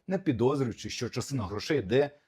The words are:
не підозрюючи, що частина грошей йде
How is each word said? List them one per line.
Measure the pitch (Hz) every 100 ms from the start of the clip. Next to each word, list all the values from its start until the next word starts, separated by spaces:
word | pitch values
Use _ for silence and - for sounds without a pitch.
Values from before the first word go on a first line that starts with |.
| -
не | 185
підозрюючи, | 185 120 123 143 127 - 107
що | - 117
частина | - - 139
грошей | 95 101 - 151
йде | 92 120 143 -